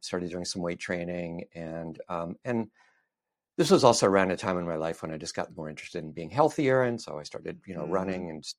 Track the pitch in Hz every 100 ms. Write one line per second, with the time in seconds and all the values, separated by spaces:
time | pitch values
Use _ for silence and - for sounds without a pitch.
0 | - 90 87 90 87 95 87 87 - 87
1 | 87 87 85 82 - 82 82 82 82 78
2 | - 87 85 - 127 117 110 _ _ _
3 | _ _ _ _ _ - 170 170 131 117
4 | 101 95 92 87 101 90 85 80 82 82
5 | 82 78 82 - - 82 78 78 - 87
6 | 78 76 82 117 151 160 131 131 123 117
7 | - - - - 87 90 - 85 76 92
8 | 95 92 85 78 -